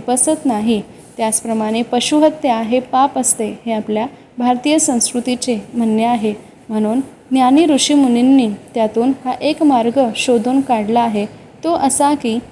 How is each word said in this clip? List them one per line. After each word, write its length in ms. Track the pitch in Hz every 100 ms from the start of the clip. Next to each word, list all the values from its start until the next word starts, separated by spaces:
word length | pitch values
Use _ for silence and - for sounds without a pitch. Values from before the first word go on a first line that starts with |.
| 226
बसत 380 | 254 311 311 277
नाही. 360 | 214 220 214 202 - - -
त्याचप्रमाणे 640 | 220 220 233 220 214 220
पशुहत्या 800 | 233 240 - 302 311 311 285 226
हे 180 | 220 254
पाप 400 | 254 262 277 269
असते, 400 | 247 - 214 - 233
हे 60 |
आपल्या 340 | 220 214 214 247 - - -
भारतीय 400 | 240 247 294 311
संस्कृतीचे 800 | 311 240 - 247 240 247 - 220 196
म्हणणे 300 | 240 226 220
आहे. 300 | 233 240 214 208 - - -
म्हणून 300 | 214 214 240 269 - -
ज्ञानी 340 | 262 254 277 339
ऋषीमुनींनी 840 | 269 - 294 262 240 254 269 226
त्यातून 640 | 202 - 240 220 226 247 262 254
हा 60 | -
एक 220 | 269 311
मार्ग 360 | 311 254 226 254 247 -
शोधून 460 | - 240 233 269
काढला 400 | 269 226 208 233
आहे. 240 | 233 208 208 - - -
तो 100 | 320
असा 400 | 339 269 - 285
की, 260 | 294 240 220 -